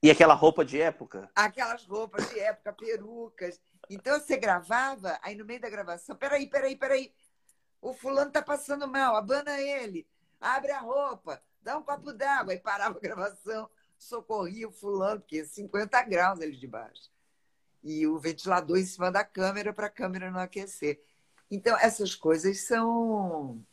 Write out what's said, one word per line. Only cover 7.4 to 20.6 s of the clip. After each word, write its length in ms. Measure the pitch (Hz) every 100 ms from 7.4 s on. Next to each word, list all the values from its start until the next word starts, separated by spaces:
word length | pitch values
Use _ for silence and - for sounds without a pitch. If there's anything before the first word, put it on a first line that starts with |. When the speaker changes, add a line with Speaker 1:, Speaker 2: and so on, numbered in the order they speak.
| _ _ _ _
Speaker 2:
o 140 | 247
fulano 380 | 254 254 277 285
tá 100 | 302
passando 460 | 285 285 285 277 277
mal, 280 | 269 262 214
abana 460 | 202 277 294 285
ele, 460 | 277 277 226 175 - _ _ _
abre 320 | - 262 277
a 80 | 277
roupa, 600 | 233 269 285 226 - 139 _ _
dá 160 | - 294
um 60 |
copo 300 | 302 285 285
d'água", 400 | 226 277 277 190
aí 60 | 180
parava 380 | 220 202 214 196
a 40 |
gravação, 680 | 190 160 196 196 196 220 214 _ _ _
socorria 720 | - 233 - 214 175 208 220
o 40 |
fulano, 480 | - 202 202 190 214
porque 240 | - 156 151
cinquenta 560 | - 202 202 208 -
graus 380 | 233 175 180 190
ali 160 | 160 135
de 80 | 131
baixo. 460 | 113 113 - - _ _ _ _ _ _ _
E 240 | 147 156 156
o 100 | 160
ventilador 600 | 151 160 185 180 156 180
em 60 | 185
cima 260 | - 180
da 120 | 185
câmera, 480 | 208 - 185 202 208
pra 160 | 208 208
câmera 420 | - 196 185 185
não 80 | 185
aquecer. 600 | 185 196